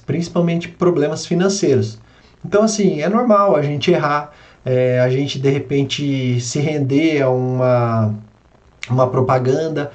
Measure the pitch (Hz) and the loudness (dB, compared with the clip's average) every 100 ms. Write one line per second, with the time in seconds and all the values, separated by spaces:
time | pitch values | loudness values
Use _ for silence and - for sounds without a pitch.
0 | - 151 170 175 170 170 - - 175 147 | -6 -6 -4 -2 0 -2 -6 -2 0 2
1 | 147 156 - 175 196 - 151 123 - - | 0 -2 -4 0 0 0 2 2 0 -8
2 | - - _ _ - 202 220 214 190 151 | -20 -20 _ _ -2 2 2 2 0 0
3 | 160 226 247 208 202 151 143 147 175 170 | 0 0 4 4 4 2 0 -2 0 0
4 | 147 147 147 - - - 131 127 127 123 | 0 -2 -6 -16 -20 -12 -2 0 2 2
5 | 127 131 139 135 139 143 143 143 135 - | 2 0 -2 -2 0 0 0 -2 -2 -4
6 | 143 135 127 123 120 151 143 151 131 139 | -2 -2 0 -2 -2 -4 -2 -2 0 2
7 | 160 147 131 127 127 127 127 123 120 113 | 2 2 0 0 0 0 2 2 2 0
8 | 107 104 - _ _ _ _ _ - 127 | 0 -4 -10 _ _ _ _ _ -4 0
9 | 127 131 131 131 123 147 160 147 143 | 2 0 0 0 0 0 -2 -4 -6